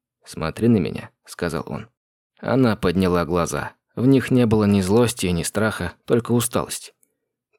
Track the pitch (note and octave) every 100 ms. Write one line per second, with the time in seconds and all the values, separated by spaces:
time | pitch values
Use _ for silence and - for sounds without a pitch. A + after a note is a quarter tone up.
0 | _ _ - - D#2+ - A#2 A2+ C2+ -
1 | - _ - - E2+ D2+ - C#2 - _
2 | _ _ _ _ - B2+ B2+ G#2 F#2 F2
3 | F#2 F2 D#2 F2 D#2+ D2 - - _ -
4 | B2 C3+ - B2+ A#2+ A2 G#2 G2+ F#2 A2
5 | A#2 - F#2 F2 D#2 - G#2+ - E2+ -
6 | - A#2+ - A#2+ A#2 G2 C2+ - - _
7 | _ _ _ _ _